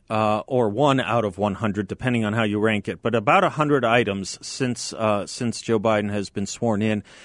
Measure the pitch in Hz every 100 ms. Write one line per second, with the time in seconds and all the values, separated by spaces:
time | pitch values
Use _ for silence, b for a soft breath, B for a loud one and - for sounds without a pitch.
0 | - 110 107 107 - 131 113 104 147 135
1 | 98 117 107 92 104 95 110 98 98 -
2 | 131 120 107 110 110 104 110 107 98 90
3 | 117 113 104 180 180 123 151 143 117 120
4 | 104 98 95 - - - 127 120 - -
5 | 110 104 90 - 120 107 - 113 110 107
6 | 104 104 95 - 98 - 117 104 110 104
7 | - B